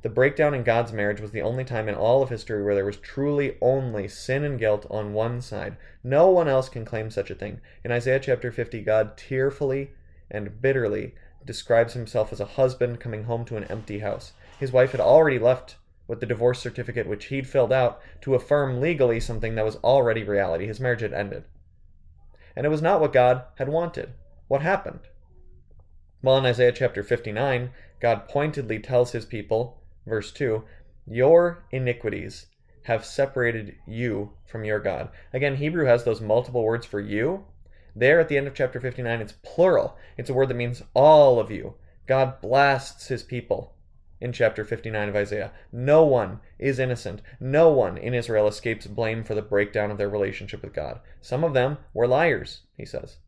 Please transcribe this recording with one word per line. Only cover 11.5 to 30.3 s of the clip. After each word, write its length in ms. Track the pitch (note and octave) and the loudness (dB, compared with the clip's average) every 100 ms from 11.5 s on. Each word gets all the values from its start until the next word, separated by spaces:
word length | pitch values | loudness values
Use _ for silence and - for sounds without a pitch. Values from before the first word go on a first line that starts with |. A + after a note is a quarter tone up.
| A2+ - A#2 A#2 | -14 2 4 4
himself 400 | B2 A2+ A#2+ A2 | 0 -6 -2 -2
as 60 | G2 | -4
a 40 | |
husband 560 | G2+ - C3 B2+ B2 A#2 | -8 0 0 2 -4 -4
coming 240 | A#2+ A2 | -10 -10
home 220 | G#2+ A#2 A#2 | -6 -6 -6
to 100 | A2 | -10
an 80 | |
empty 360 | - G#2+ A2 G#2 | -8 -10 -8 -8
house. 320 | G#2 - - - - - | -6 -8 -12 -20 -20 -10
His 120 | C#3 | 0
wife 200 | B2+ C3 | 4 4
had 80 | B2+ | 4
already 380 | A2 C#3+ D#3 C3 | 6 8 6 4
left 380 | A2+ B2+ - - _ _ - | 2 2 -2 -20 _ _ -12
with 140 | A#2 | -10
the 60 | A2 | -6
divorce 320 | A#2 A#2+ B2 | 0 2 0
certificate 480 | A#2+ A#2 A#2+ A#2 G#2+ | -6 -8 -8 -6 -6
which 200 | G2+ - | -6 -6
he'd 220 | C3+ C3 | -8 -2
filled 240 | C#3 A#2 | 0 2
out 260 | C3 B2 - - - | 4 2 -2 -18 -14
to 140 | - | -2
affirm 480 | C3 - D3 C#3 B2 | -2 2 0 2 -2
legally 380 | D3 D#3+ B2+ A#2 | -2 2 2 2
something 340 | - A2+ A2+ | -2 -4 -4
that 100 | A2+ | -2
was 120 | A2 G#2+ | -2 0
already 460 | - C3+ A#2+ A2 | 2 4 4 0
reality. 440 | G#2 G2+ F#2+ E2+ G2+ | 0 0 0 -2 -4
His 140 | A2 | -4
marriage 200 | C3 A#2 | -2 -2
had 140 | A2+ | -2
ended. 300 | C2+ G2+ F2 - - - _ - - - - - - - | -4 -6 -8 -14 -20 -20 _ -20 -20 -20 -20 -20 -20 -18
And 120 | - C#3+ | -6 -2
it 40 | |
was 120 | D3+ | 0
not 180 | E3 F#3+ | 2 2
what 140 | D3+ | 2
God 300 | C3 B2 B2+ - - | 4 4 4 -2 -8
had 140 | C3 | -4
wanted. 420 | D#3 E3+ - - - - - - | -2 -2 -6 -12 -14 -20 -20 -4
What 120 | C3+ | -2
happened? 400 | D#3 G3 - - - - - - - - _ - - - - _ | 0 -2 -4 -14 -20 -20 -20 -20 -20 -20 _ -20 -20 -20 -20 _
Well, 140 | C3 C3+ | 2 4
in 80 | |
Isaiah 280 | B2+ A#2 B2 | 4 4 4
chapter 300 | A#2+ B2 - | 4 -2 -2
fifty-nine, 680 | G2+ A#2+ - G#2+ C#3 B2+ B2 - - - | -4 -4 -4 -4 -2 -2 -4 -12 -20 -4
God 280 | A#2 G#2+ - | 0 0 -2
pointedly 520 | C#3+ D3+ D3+ A#2+ A2 | -2 -2 -4 -6 -8
tells 320 | - B2 B2 | 0 0 0
his 120 | A#2 - | -2 -8
people, 560 | A2+ G2+ A2+ B2+ - - - - | -12 -4 -2 -2 -10 -20 -20 -6
verse 260 | A2 G2+ | -6 -6